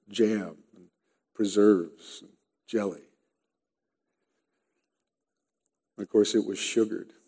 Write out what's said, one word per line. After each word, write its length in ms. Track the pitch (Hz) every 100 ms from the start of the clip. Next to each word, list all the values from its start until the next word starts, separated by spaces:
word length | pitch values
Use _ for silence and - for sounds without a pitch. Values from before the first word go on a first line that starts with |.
| _
jam 560 | 101 107 110 90 80 _
and 140 | - - _ _ _ _
preserves 920 | - 101 104 104 95 85 - - -
and 100 | - _ _ _ _
jelly. 380 | 113 101 85 - _ _ _ _ _ _ _ _ _ _ _ _ _ _ _ _ _ _ _ _ _ _ _ _ _ _ _ _ -
And 60 |
of 80 | 101
course, 240 | 110 104
it 100 | 110
was 140 | - 95
sugared, 540 | - 117 107 92 - _